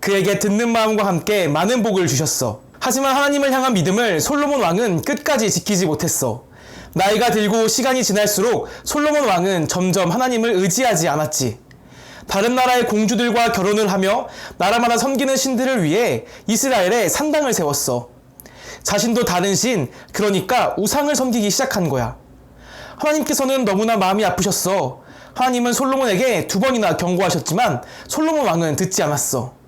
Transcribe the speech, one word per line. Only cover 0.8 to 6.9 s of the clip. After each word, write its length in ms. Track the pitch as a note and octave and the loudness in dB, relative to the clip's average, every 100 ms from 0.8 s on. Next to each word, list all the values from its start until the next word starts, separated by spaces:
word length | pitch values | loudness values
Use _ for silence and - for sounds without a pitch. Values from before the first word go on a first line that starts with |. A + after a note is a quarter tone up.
| A3 G#3+ G3+ | 2 2 0
함께 420 | F3 - G#3 E3+ | 0 0 0 2
많은 340 | D3 F#3 B3+ | 0 2 2
복을 240 | A3 F#3+ F3 | 0 0 0
주셨어. 560 | B2+ D#3 - B2 A2 - - | 0 -2 -2 -4 -4 -12 -6
하지만 360 | - B3+ C4+ | -2 0 0
하나님을 380 | C4+ C#4+ C#4+ C#4 | 2 2 2 2
향한 220 | C4 C4 | 2 2
믿음을 460 | G#3+ D#3 F#3+ A#3+ E3 | 2 2 2 2 0
솔로몬 400 | - C#4+ D4 C#4+ | 0 0 0 2
왕은 400 | F#3 F3 A#3 E3 | 2 2 0 -2
끝까지 480 | - D4 - C#4 G#3+ | -2 -4 0 0 0
지키지 340 | F3+ - G3+ | -2 -2 0
못했어. 600 | F3+ D3+ E3 - B2+ A2+ - - - - - | 0 -2 -2 -2 -2 -4 -10 -20 -20 -20 -8